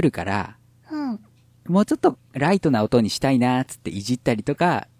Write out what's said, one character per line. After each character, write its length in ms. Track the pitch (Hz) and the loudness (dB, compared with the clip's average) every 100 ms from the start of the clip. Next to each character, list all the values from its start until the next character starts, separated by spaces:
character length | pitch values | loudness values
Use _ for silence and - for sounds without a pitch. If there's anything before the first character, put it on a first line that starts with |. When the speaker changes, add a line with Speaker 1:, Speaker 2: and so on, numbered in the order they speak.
Speaker 1:
る 100 | 160 | 2
か 140 | - 92 | 0 -4
ら、 320 | 101 101 - _ _ - | -4 -6 -14 _ _ -12
Speaker 2:
う 60 | 302 | -8
ん。 220 | 277 208 - _ _ _ - | -6 -8 -12 _ _ _ -2
Speaker 1:
も 140 | 185 | 0
う 40 | 220 | 2
ち 80 | |
ょ 40 | 320 | 2
っ 20 | |
と 180 | 339 254 _ | 0 0 _
ラ 200 | 127 151 | -2 0
イ 60 | 196 | 2
ト 120 | 156 | 2
な 120 | 113 | 2
音 180 | 107 120 | 4 2
に 80 | 104 | 2
し 100 | - | 0
た 120 | 135 | 0
い 80 | 131 | 2
な 200 | 123 127 | 2 0
ー 40 | |
っ 20 | 127 | -4
つ 80 | - | -8
っ 20 | |
て 120 | 85 | -10
い 100 | 95 | -8
じ 140 | 101 127 | -4 -2
っ 20 | |
た 160 | 135 | -2
り 100 | 107 | -2
と 120 | 143 143 | -2 -2
か 320 | 175 120 - | 0 0 -6